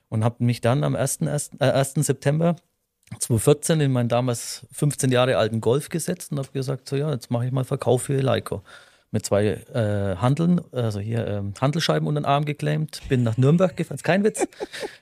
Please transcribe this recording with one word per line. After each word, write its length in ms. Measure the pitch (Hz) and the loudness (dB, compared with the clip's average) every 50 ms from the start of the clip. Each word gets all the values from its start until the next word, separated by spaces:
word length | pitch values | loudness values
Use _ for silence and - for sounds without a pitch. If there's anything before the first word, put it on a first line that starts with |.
| _ _ | _ _
und 140 | - 110 107 | -4 0 0
hab 180 | 120 117 - | 0 0 0
mich 200 | 120 120 120 - | 0 0 0 0
dann 240 | - 113 127 143 147 | 0 0 2 2 0
am 100 | 147 135 | -2 0
ersten, 320 | - 127 135 - - 160 | 0 -2 -2 -2 -4 -4
ersten, 320 | 147 143 147 - - - - | -2 -2 -4 -6 -8 -4 0
äh, 100 | 135 131 | 0 2
ersten 360 | - 131 135 - - 151 147 | 2 2 0 0 0 -2 0
September 500 | - 135 - - 143 147 156 165 170 170 - _ _ _ _ _ _ _ _ _ _ - - | 0 -2 0 0 0 0 2 2 0 0 -2 _ _ _ _ _ _ _ _ _ _ -10 -10
zweitausendvierzehn 600 | - - 127 110 - - 147 147 - - 170 156 | -4 0 0 2 4 4 2 2 2 0 2 2
in 120 | 147 135 131 | 2 2 2
meinen 160 | 123 120 117 | 2 2 2
damals 580 | 120 120 127 127 120 117 - - - - - - | 2 0 0 0 -2 -4 -6 -10 -12 -12 -14 -18
fünfzehn 400 | - - - 147 - - - 131 | -6 -2 0 0 0 0 0 2
Jahre 260 | 123 123 127 131 123 | 4 4 4 4 4
alten 240 | 87 110 107 113 113 | 2 2 2 0 0
Golf 280 | 110 107 120 143 151 - | 2 2 2 2 0 -2
gesetzt 420 | - 170 - - - - - - | -6 -6 -4 -4 -6 -6 -6 -8
und 80 | - 139 | -8 -8
hab 140 | 135 - _ | -8 -6 _
gesagt, 360 | 135 131 127 139 131 - - | -6 -4 -4 -6 -6 -6 -6
"So 80 | 139 | -4
ja, 140 | 139 143 156 147 | -2 -2 -2 -4
jetzt 180 | 120 - - | -4 -4 -4
mache 160 | 123 117 120 | -4 -2 -2
ich 60 | 127 127 | -2 -2
mal 120 | 135 127 | -2 -2
Verkauf 380 | - - 139 - 113 120 127 - | -2 -4 -2 2 2 2 2 2
für 120 | - 139 | 0 -2
Eleiko." 480 | 135 135 131 113 101 - - - 98 - - - - - _ _ _ _ _ - | 0 2 2 0 0 0 -4 -8 -8 -8 -12 -20 -20 -20 _ _ _ _ _ -4
Mit 120 | 107 - | -4 -2
zwei, 220 | - 104 101 104 | 2 2 2 2
äh, 680 | 107 85 - - - - 127 113 104 104 101 101 98 95 | 2 0 -2 -8 -6 -2 -2 0 0 0 0 -2 -2 -2
Handeln, 440 | 85 107 123 143 151 165 170 180 175 - - - | 0 2 2 2 2 2 2 2 2 0 -4 -4
also 280 | 127 120 113 101 101 | -2 -2 -2 -2 -4
hier, 260 | 101 113 117 117 107 | -4 -4 -4 -2 -2
ähm, 280 | - 104 104 101 101 101 - | -2 -4 -4 -4 -6 -4 0
Handelscheiben 460 | 127 139 156 170 156 - 156 156 160 | 0 0 0 0 0 0 0 0 0
unter 140 | 156 151 147 | 0 -2 -2
den 60 | 143 | 0
Arm 180 | - 139 143 151 | 0 0 0 0
geklemmt, 560 | 147 147 - - 147 151 156 156 - - - - - | -2 -4 -4 -2 -2 -2 -2 -2 -4 -8 -12 -4 0
bin 140 | 139 123 123 | 0 2 2
nach 140 | 113 110 | 2 2
Nürnberg 400 | 127 127 135 156 175 190 180 - | 4 4 4 6 4 4 2 0
gefahren, 200 | - 165 - - | -4 -8 -8 -8
ist 80 | 131 - | -6 0
kein 200 | - 165 196 202 | 0 2 2 2
Witz, 220 | 220 - - 381 - - - 415 - - - - 403 - - | 0 0 0 -4 -4 -4 -10 -10 -10 -10 -12 -12 -12 -12 -12